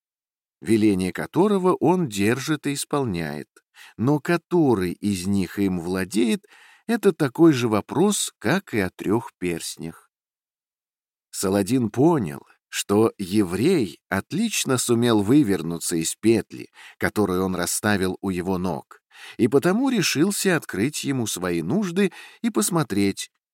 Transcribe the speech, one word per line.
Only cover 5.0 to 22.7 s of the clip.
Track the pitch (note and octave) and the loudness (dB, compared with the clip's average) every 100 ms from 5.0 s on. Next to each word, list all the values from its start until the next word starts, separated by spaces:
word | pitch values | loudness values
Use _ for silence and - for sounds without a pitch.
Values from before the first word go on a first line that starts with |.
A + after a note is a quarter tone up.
| G#2 F#2+ F#2 | -2 -2 0
них | G2 F2 - | -2 -2 -2
им | G2 F2+ | -2 -2
владеет, | E2+ F#2+ F#2 G3+ A#3 G#3 - - - _ - | -4 -4 -2 -2 0 -2 -6 -20 -20 _ -6
это | A#3 G3+ | 0 0
такой | E3+ C#3+ - E3 | 0 0 4 4
же | C3 A#2+ | 6 2
вопрос, | G#2+ - B2+ G3+ G3+ - - | 0 0 0 0 0 -6 -6
как | G#2+ F3+ - | -2 -2 -2
и | G#2+ | -2
о | F#2 | -2
трех | - E2+ A2+ - - | -4 -2 -2 -4 -6
перстнях. | F2 D#2+ - - E2 - _ _ _ _ _ _ _ _ _ _ _ _ _ | -4 -4 -8 -10 -12 -14 _ _ _ _ _ _ _ _ _ _ _ _ _
Саладин | - G2 G2+ G2 C3 A2 | -6 0 0 2 0 0
понял, | - D3+ D#3+ E2+ C#2 - _ _ | 2 2 2 -2 -8 -16 _ _
что | - - G2+ A2+ - | -10 0 4 4 0
еврей | F2+ G#2+ F2+ F#2 D3 F3+ F#2+ - _ | -2 0 2 0 2 2 -2 -8 _
отлично | F#2+ - D#3+ A3+ - C3+ B2+ | -4 -2 -4 -2 -2 0 0
сумел | - A#2 A#2+ G#2+ | 2 2 4 4
вывернуться | G2+ D3 A2 F2+ D#2+ E2 - E2+ | 4 4 4 0 -2 -6 -4 -4
из | D#2+ - | -4 0
петли, | G#2+ A2+ - B1 - - - - | 2 2 0 -12 -16 -20 -20 -6
которую | F#2 - F#2+ F#2 F#2+ | -2 0 0 0 0
он | F2+ | -2
расставил | F2 - A2 G2+ F#2 F2+ | -4 -2 0 0 0 -2
у | G2 | -4
его | F2+ F2 F#2 | -4 -2 -2
ног, | F#2 C#2+ - - _ - - - | -2 -6 -10 -20 _ -20 -14 -2
и | A2+ | 2
потому | C3+ F3 G#3 C4+ | 4 2 0 0
решился | A#3+ D3+ C3+ F#3+ G3 G3 D#3+ | 0 0 0 0 0 0 -2
открыть | - F#2 B2+ - | -2 -2 -2 -2
ему | C3+ C3+ A2 | -4 -4 -4
свои | F2+ F2+ E2+ | -4 -2 -2
нужды | D#2+ F3+ F#3+ F3 F#3+ - - - | -2 -2 -2 0 -2 -2 -18 -8
и | A3+ | -4
посмотреть, | G#3+ G#3 | -2 0